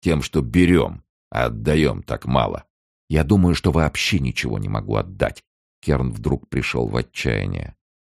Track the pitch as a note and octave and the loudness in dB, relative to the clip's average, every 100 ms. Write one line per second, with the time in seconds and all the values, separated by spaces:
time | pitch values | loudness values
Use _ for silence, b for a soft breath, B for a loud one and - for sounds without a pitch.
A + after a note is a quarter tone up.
0 | F2+ D#2 B1+ D#2+ B1 E2+ F2 F2 G1+ G1+ | 0 0 0 -2 0 4 6 4 2 -6
1 | - _ _ - B1 A1 D2 D2+ D2 G1+ | -18 _ _ -2 -2 -2 0 2 2 0
2 | - A#1 A1+ B1+ G#1 G1+ - _ _ _ | -6 -8 -2 0 0 -4 -12 _ _ _
3 | - D#2 D2 G2+ F2 D2+ - D2+ D#2 - | -2 0 4 4 4 4 2 2 0 0
4 | - F2+ B1+ - B1 G1+ G1+ G#1 G1+ G#1+ | -2 0 -2 -4 -4 -4 -4 -4 -2 -4
5 | F#2 F#2+ - - - _ _ _ - C2+ | -4 -4 -4 -4 -18 _ _ _ -2 0
6 | B1+ G#1+ D2 C#2 - C2 - A#1+ A1+ A#1 | -2 -4 -2 -2 -2 -4 -2 -2 -2 -4
7 | - - C2 G#1 G1+ G1+ G1+ - _ _ | -6 -6 -2 -2 -4 -6 -10 -16 _ _